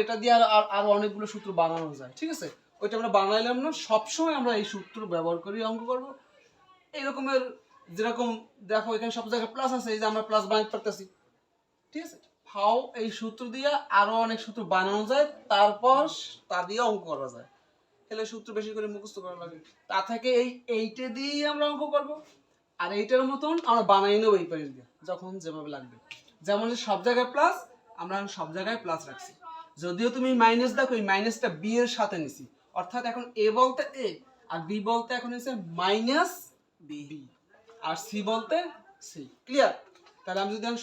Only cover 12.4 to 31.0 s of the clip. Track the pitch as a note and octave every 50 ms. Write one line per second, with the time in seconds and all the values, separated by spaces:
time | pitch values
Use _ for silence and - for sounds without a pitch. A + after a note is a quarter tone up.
12.4 | _ - - G3+ G3+ G#3+ A#3 B3+ B3+ - - A#3+ A3 A3 G3+ - A3 A3 G#3+ -
13.4 | B3+ A#3+ A3 C4 C4+ D4 D4 C#4+ - - F3+ G3 G#3 G#3+ A3 A3+ A3+ A3 A3+ A3
14.4 | - A3+ G3+ A#3 G#3 E3 F#3 F#3 F#3+ G3 G3+ G#3+ G#3+ G#3 C4 C#4+ D4 D4 - -
15.4 | - - G#3 G3 G#3 G#3 G#3 - A#3 B3+ C4+ C#4+ D4+ D#4+ - - - - - -
16.4 | _ - F#3 F3+ F3 F3+ G#3 A#3 B3 A3 G#3+ F#3+ E3+ E3 D3 C3+ C3+ B2+ A#2 A#2
17.4 | - - _ _ _ _ _ _ _ _ _ _ _ - A3 A3 A3 G#3+ A3+ A3
18.4 | G#3 A3+ G#3+ G#3+ G#3 G#3+ G#3+ A3 G#3+ G#3 G#3 G3+ G#3 G#3 - G3 F#3 F3+ F3+ F3
19.4 | E3+ E3+ D#3+ D#3 - - _ _ _ - F#3+ F#3+ F#3 A3+ A#3 A3+ A#3+ B3+ B3 A#3+
20.4 | B3 B3 B3 - - - A#3 A3 A3+ G#3+ - B3 B3+ B3+ G#3+ C4 C#4 C#4+ C#4+ D4
21.4 | D4 D4 D4 D4 D4 D4 D4 C#4 D4+ D4 D4 C#4+ C#4+ C#4+ D4+ D#4 - - - _
22.4 | _ _ _ _ _ _ _ - F3 F3+ G3+ G#3 A3 G#3+ B3+ B3+ C4 C4 C#4 -
23.4 | D4 D#4 E4 E4+ - A#3+ A#3 A3+ G3+ G3 G3 G3 G3 G3+ G#3 G#3+ A3 A3 G3+ F3+
24.4 | E3+ - E3 D#3 D3 C#3 C3 B2+ A#2+ _ _ _ D#3 F3+ F3+ F3 F#3 F#3 F#3+ F#3+
25.4 | D#3+ D#3+ D#3 D#3 D3 D3 C#3+ C3+ B2+ B2 A#2+ A2+ _ - - - - _ _ _
26.4 | D#3 F3+ G3+ G#3 A3+ A#3 B3 A3+ - A3 G3 F#3 F3+ A#3+ A#3+ B3 B3 B3+ B3+ C#4+
27.4 | D#4 F4+ - - - - - - _ - - - E3+ F3+ F#3+ G3 G3+ G3 - F#3
28.4 | D#3+ D#3 D#3+ F#3 F#3+ G#3+ A#3 A3+ - F3 D#3+ D3+ - C#3 B2+ - - - - _
29.4 | - - - - - - _ - E3+ F3 F3 F#3 A#3 A#3+ A#3+ C4 B3+ C4 C4 A#3+
30.4 | A#3 A3+ A#3 A#3+ B3 B3 - C#4+ C4+ C4 B3+ A3+